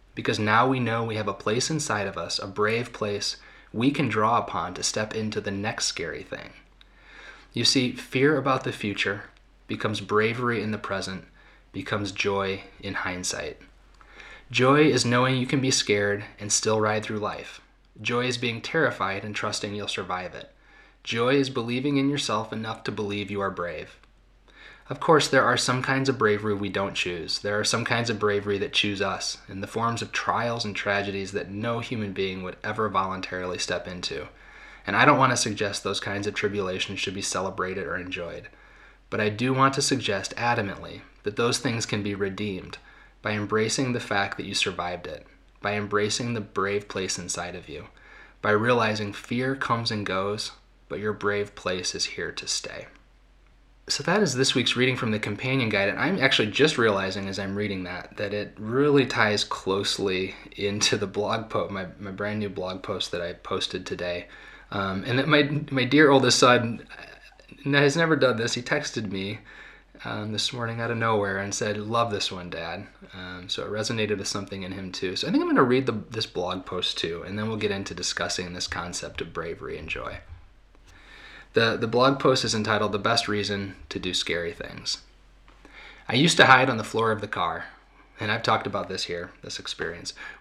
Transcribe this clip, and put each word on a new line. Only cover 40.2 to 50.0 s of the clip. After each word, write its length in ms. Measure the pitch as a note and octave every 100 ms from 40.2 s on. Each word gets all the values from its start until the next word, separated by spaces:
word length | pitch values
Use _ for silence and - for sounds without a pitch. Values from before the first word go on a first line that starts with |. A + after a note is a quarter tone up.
| - -
adamantly 640 | A2+ A#2 G2 D2+ E2 - - -
that 120 | G#2 G#2+
those 220 | A#2 A2+
things 300 | C3 A#2 -
can 160 | A2
be 100 | G2+
redeemed 640 | G2+ G2 F#2+ G#2 F#2 - - - - - -
by 80 | G#2+
embracing 600 | G#2+ G#2 G#2+ A2 - B2+
the 60 | A#2+
fact 380 | - G2+ G2 -
that 80 | G2
you 80 |
survived 540 | G2 G2+ F2+ F2 F2 -
it, 180 | - - - _ -
by 100 | G2+
embracing 640 | G#2 G2+ G#2 G#2 - A#2+ A#2
the 60 |
brave 460 | G2+ - G2 G2+ -
place 300 | G2+ F#2+ -
inside 380 | F2 - F2 F2
of 120 | -
you, 200 | C#2+ - - - - - -
by 120 | G#2+
realizing 640 | G#2+ A#2 B2 A2 G#2+ G#2
fear 420 | G2+ - A#2+ C3 C3+
comes 340 | - A#2 A2+
and 160 | G#2+